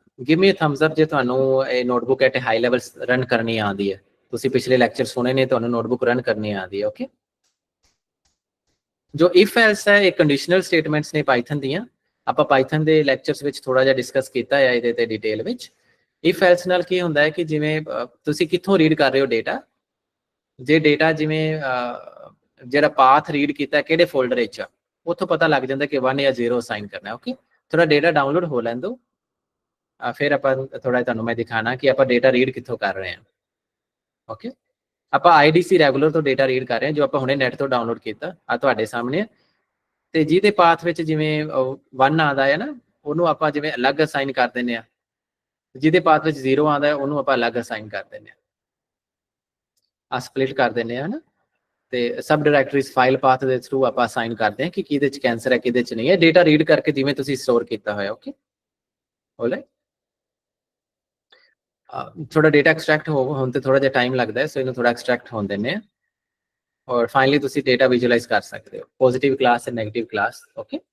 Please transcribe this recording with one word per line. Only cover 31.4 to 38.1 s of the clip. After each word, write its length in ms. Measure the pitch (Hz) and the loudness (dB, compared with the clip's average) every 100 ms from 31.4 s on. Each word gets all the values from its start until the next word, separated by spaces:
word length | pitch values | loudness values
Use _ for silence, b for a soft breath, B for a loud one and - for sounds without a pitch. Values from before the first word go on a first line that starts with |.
| 113 113 113 123 | -4 -4 -4 0
ਕਿ 140 | 139 | 0
ਆਪਾਂ 160 | 135 127 | 2 2
ਡੇਟਾ 260 | 120 131 | 2 2
ਰੀਡ 180 | 123 131 | 2 0
ਕਿੱਥੋਂ 280 | 127 120 117 | -4 -10 -6
ਕਰ 160 | 98 | -4
ਰਹੇ 200 | 95 92 | -6 -10
ਹਾਂ, 80 | 87 _ _ _ _ _ _ _ _ _ _ - | -12 _ _ _ _ _ _ _ _ _ _ -18
ਓਕੇ? 220 | 110 240 - _ _ _ _ - | -14 -14 -16 _ _ _ _ -6
ਆਪਾਂ 200 | 143 175 | 0 4
ਆਈ 180 | 160 147 | 6 6
ਡੀ 120 | 165 | 4
ਸੀ 160 | 175 185 | 2 4
ਰੈਗੂਲਰ 320 | 147 131 156 | 4 2 0
ਤੋਂ 120 | 160 | 0
ਡੇਟਾ 240 | 143 127 135 | 0 0 0
ਰੀਡ 180 | 127 | 0
ਕਰ 160 | 123 117 | -2 -4
ਰਹੇ 60 | 139 | -2
ਹਾਂ, 80 | |
ਜੋ 100 | 147 | -2
ਆਪਾਂ 160 | 139 143 | -2 -2
ਹੁਣੇ 160 | 131 139 | -2 0
ਨੈੱਟ 200 | 127 120 | -2 -2
ਤੋਂ 120 | 139 | -2
ਡਾਊਨਲੋਡ 300 | 127 117 113 | -2 -2 -6
ਕੀਤਾ, 360 | 110 | -8